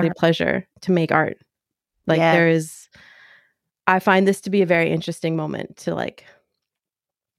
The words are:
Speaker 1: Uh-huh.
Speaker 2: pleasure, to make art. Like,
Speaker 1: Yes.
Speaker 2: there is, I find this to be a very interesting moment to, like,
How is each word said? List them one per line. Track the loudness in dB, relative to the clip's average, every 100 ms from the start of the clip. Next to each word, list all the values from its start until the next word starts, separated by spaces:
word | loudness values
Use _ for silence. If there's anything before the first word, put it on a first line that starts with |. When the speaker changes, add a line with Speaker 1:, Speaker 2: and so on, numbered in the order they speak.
| 0
Speaker 1:
Uh-huh. | 0
Speaker 2:
pleasure, | 0 0 -2 -4 -8 _
to | -2
make | 0 2
art. | 0 -2 -6 _ _ _ _ _ _ -2
Like, | 2
Speaker 1:
Yes. | 4
Speaker 2:
there | 4 4
is, | 2 -2 -14 -20 _ -20 -20 -20 _ _ _ _ _ -2
I | 0
find | 2 2 2
this | 0
to | -2
be | 0
a | 2
very | 2 0
interesting | -2 -6 -6 -4 -4
moment | -6 -8 -12 -12
to, | -8 -6
like, | -8 -12 -20 _ _ _ _ _ _ _ _ _ _